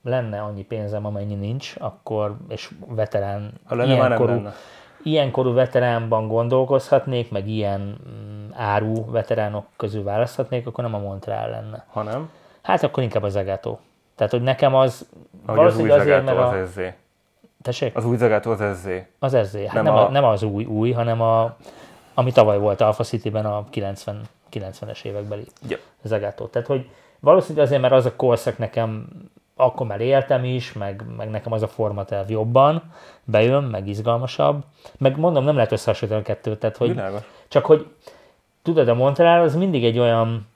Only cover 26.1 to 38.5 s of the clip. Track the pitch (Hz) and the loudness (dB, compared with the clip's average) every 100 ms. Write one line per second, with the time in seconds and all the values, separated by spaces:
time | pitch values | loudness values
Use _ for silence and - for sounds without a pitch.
26.1 | 107 104 - 113 120 120 135 127 - _ | -4 -4 -8 -8 -6 -4 -4 -4 -20 _
27.1 | _ 143 180 - 151 139 139 127 131 123 | _ 4 4 4 0 2 4 4 4 2
28.1 | - 127 117 - 117 113 - 113 110 117 | 0 2 2 0 -4 -6 -4 -4 -6 -12
29.1 | - - _ _ - 127 - 117 101 120 | -20 -20 _ _ 0 0 0 -6 -4 2
30.1 | 139 135 131 127 127 120 107 101 98 113 | 2 2 -2 0 -4 -6 -8 -8 -8 -12
31.1 | 113 107 107 113 113 107 - 107 101 95 | -10 -8 -8 -4 -4 -4 -2 -4 -4 -6
32.1 | 101 98 110 110 123 143 160 - - - | -6 -4 -2 2 6 6 4 -6 -20 -20
33.1 | - - 107 117 135 135 104 98 101 113 | -18 0 4 4 4 0 -6 -6 -4 -2
34.1 | 117 127 - 143 147 - _ - - 135 | -2 -4 0 2 2 -6 _ -20 0 0
35.1 | 139 170 151 139 147 113 107 - 107 107 | 2 2 2 2 2 2 0 -2 -2 -2
36.1 | 107 101 104 - 107 110 - 120 120 98 | -4 -4 -6 -6 -4 -4 -2 -2 -2 -6
37.1 | 101 107 - _ 147 - 156 - _ - | -8 -14 -20 _ 0 6 4 4 _ -20
38.1 | - _ _ _ | -20 _ _ _